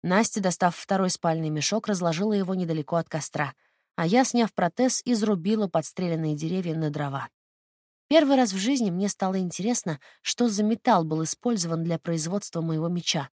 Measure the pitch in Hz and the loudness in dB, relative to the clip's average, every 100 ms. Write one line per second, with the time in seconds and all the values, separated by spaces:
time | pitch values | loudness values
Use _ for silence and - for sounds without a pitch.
0 | 170 185 220 - 190 170 180 - - 190 | 4 2 2 0 -2 2 0 0 -2 0
1 | 185 - 170 160 156 151 147 214 214 196 | 0 0 0 0 -2 -2 -2 -2 -2 0
2 | 175 160 208 208 185 190 175 160 147 170 | 0 0 0 0 0 -2 -2 -2 -2 -2
3 | 160 156 - 147 143 - _ _ _ - | -2 -6 -6 -4 -4 -6 _ _ _ -4
4 | 170 233 262 240 220 - 180 - 254 - | 2 4 4 2 0 0 -2 2 0 0
5 | - 233 202 196 165 220 196 165 - - | 0 0 2 0 0 0 0 -2 -2 -4
6 | 180 160 156 151 160 185 170 160 156 147 | -4 -2 -2 -2 -2 -4 -2 -2 -2 -2
7 | 143 135 127 _ _ _ _ _ _ _ | -4 -6 -10 _ _ _ _ _ _ _
8 | _ 311 285 269 240 190 202 277 214 175 | _ 4 6 4 4 0 0 0 0 0
9 | 202 - 190 190 180 - 196 240 - 147 | -2 -2 -2 -2 -4 -4 -2 -2 -2 -8
10 | - _ - - 240 202 214 233 - 202 | -10 _ -8 0 0 2 0 0 4 4
11 | 160 160 160 - 240 226 170 165 165 165 | 4 0 -2 -2 -2 -2 -2 -2 -2 -2
12 | - 165 156 202 - 165 165 156 170 175 | -2 -4 -2 -4 -4 -6 -2 -2 -2 -2
13 | - 165 135 | -2 -4 -4